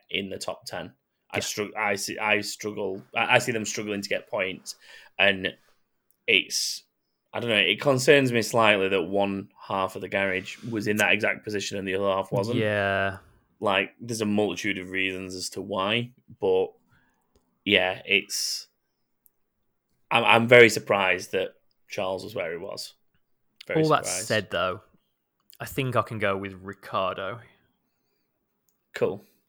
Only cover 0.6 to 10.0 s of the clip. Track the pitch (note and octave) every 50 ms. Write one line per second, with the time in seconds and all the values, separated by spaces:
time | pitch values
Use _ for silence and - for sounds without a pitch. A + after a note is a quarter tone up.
0.6 | - - - F#2 E2 F2+ - _ _ _ _ _ _ _ - G2+ G2+ - - -
1.6 | G#2 G2 - G#2+ A2 G#2 G#2 G2 - - - - G#2+ G#2+ G#2+ G#2 G2+ G2+ - -
2.6 | - G#2+ G#2 G#2 G#2 F#2+ F#2+ G2 - - - A#2 A2+ G#2+ A#2 B2 A#2+ - A#2+ A2
3.6 | G#2+ G#2 - - A2 G#2 G#2 G2+ G2+ - G#2+ F#2+ - - - A2 F#2+ F#2+ F2+ -
4.6 | - - - - - - - - - - _ - F#2 G2+ G2 F#2+ F#2 F#2 - -
5.6 | _ _ _ _ _ _ _ _ _ _ _ _ _ - A2+ F#2+ - - - -
6.6 | - - - - - _ _ _ _ _ _ _ _ _ - G#2 A#2 A#2+ A2+ G#2
7.6 | G2 E2+ G#2 G#2+ - D3 C3+ B2+ B2+ - D3+ C#3+ C3+ B2+ A#2+ A#2 G#2+ - - A#2+
8.6 | A2+ G#2+ G#2+ G2 F#2+ F#2+ G2 G2 E2+ E2 F#2+ G2 G2+ G2+ G2 G2 G2 - _ -
9.6 | - - G#2+ G2 F#2+ F#2 - -